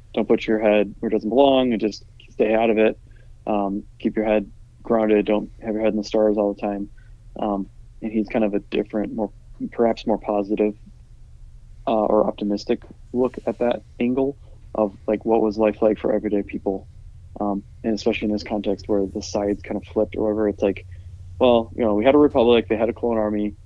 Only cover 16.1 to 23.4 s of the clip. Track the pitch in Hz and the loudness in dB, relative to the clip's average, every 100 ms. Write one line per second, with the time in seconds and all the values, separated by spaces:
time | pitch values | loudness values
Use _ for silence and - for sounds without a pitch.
16.1 | 107 104 101 - - 101 95 - - - | -2 0 -2 -4 -6 -4 -4 -8 -18 -20
17.1 | - - - 104 101 - - 117 104 120 | -20 -18 -6 -4 -4 -8 -8 -4 -2 0
18.1 | 107 107 104 - 107 101 95 - 104 95 | -2 -2 -4 -4 -4 -4 -4 -2 -2 -2
19.1 | 101 - 107 101 101 - 104 - 110 107 | -6 -6 -4 -2 -4 -6 -10 -4 -2 -2
20.1 | - 107 107 107 98 101 95 - - - | -2 -2 0 -2 0 -2 -2 -10 -16 -16
21.1 | - - - 131 117 113 - 110 104 127 | -18 -16 2 4 4 2 -2 0 4 4
22.1 | 147 143 139 117 117 - 107 113 113 120 | 6 6 6 6 4 4 0 0 -2 -2
23.1 | 113 107 104 | 0 0 -2